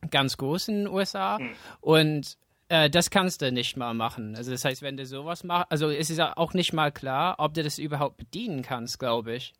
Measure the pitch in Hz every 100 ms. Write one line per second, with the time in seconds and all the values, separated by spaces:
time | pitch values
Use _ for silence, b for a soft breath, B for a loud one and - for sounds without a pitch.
0 | 160 143 135 - 135 170 - 208 202 190
1 | 190 202 190 208 247 B B B - 156
2 | 156 151 - - _ _ _ 165 151 170
3 | 170 202 185 - 139 123 117 - 120 113
4 | 113 - 107 110 120 123 143 131 139 139
5 | 131 135 147 175 180 175 170 156 151 147
6 | 156 160 160 - 165 185 170 165 151 -
7 | 135 131 175 - 151 156 151 - 151 143
8 | 143 - - 170 240 147 123 127 117 -
9 | 127 117 113 120 127 _